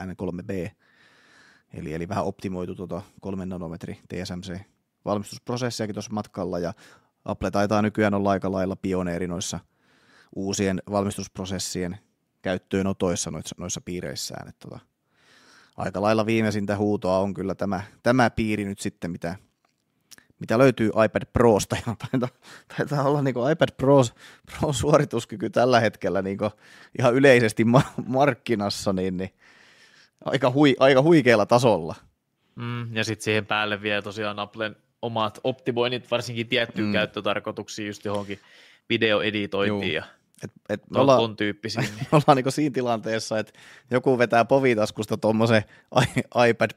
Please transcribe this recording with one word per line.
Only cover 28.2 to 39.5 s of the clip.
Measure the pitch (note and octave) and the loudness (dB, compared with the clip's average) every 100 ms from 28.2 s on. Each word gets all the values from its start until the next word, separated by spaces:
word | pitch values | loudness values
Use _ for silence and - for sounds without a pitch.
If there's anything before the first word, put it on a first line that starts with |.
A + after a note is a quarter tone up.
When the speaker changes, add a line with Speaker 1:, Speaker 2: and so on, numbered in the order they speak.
| C#3+ A#2+ - A2 G2+ - - | 2 0 -2 -2 -2 -4 -2
Speaker 1:
niin, | F#2+ F#2+ F#2 | -2 -2 -4
niin | F#2 _ _ _ _ _ _ _ _ _ | -8 _ _ _ _ _ _ _ _ _
aika | - C3+ B2+ | -4 0 0
hui-, | C3 D3 B2 | 4 4 6
aika | C3+ C3 | 6 6
huikealla | D3+ E3+ B2 A2 G2+ | 6 6 8 6 6
tasolla. | A#2+ B2 F#2 D#2+ - _ _ _ _ _ | 4 6 2 0 -10 _ _ _ _ _
Speaker 2:
Mm, | - A#2+ A#2+ A#2 | -12 -8 -8 -6
ja | A2 | -4
sit | G#2+ A2 | -4 -4
siihen | - G#2+ G#2 | 0 0 0
päälle | G#2+ G#2+ G2+ | -2 -2 -4
vielä | G#2+ G#2 | -4 -4
tosiaan | G#2 G2+ G#2 G2+ | -4 -6 -6 -6
Applen | G2+ A2 A2 - _ _ | -8 -6 -8 -8 _ _
omat | A#2+ A2+ G#2+ - | -6 -2 -2 -2
optimoinnit, | C3 B2+ - A#2+ A#2+ B2 - | -6 -4 -4 -2 -2 -4 -4
varsinkin | A#2+ A#2+ A#2 A#2 | -4 -4 -8 -2
tiettyyn | A#2+ A#2 - G#2+ | -2 -2 -4 -2
Speaker 1:
Mm. | |
Speaker 2:
käyttötarkoituksiin, | G#2 G#2+ - G#2 G2+ A2 G#2 G2+ - G#2 | 0 -2 -4 -4 -4 -6 -10 -10 -10 -10
just | G2+ | -8
johonkin | G#2 G2+ G2 G2 _ - - _ - | -6 -6 -6 -12 _ -20 -20 _ -4
videoeditointiin | A2+ A2+ G#2 G2+ G#2 G2+ | 0 2 2 0 -2 -2